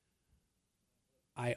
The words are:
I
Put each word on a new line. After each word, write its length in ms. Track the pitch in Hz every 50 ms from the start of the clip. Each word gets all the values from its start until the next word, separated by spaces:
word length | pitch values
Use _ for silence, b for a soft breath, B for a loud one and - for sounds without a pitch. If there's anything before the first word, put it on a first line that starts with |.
| _ _ _ _ _ _ - - _ _ _ _ _ _ _ _ _ _ _ _ _ _ _ _ _ _ - -
I 180 | 123 120 -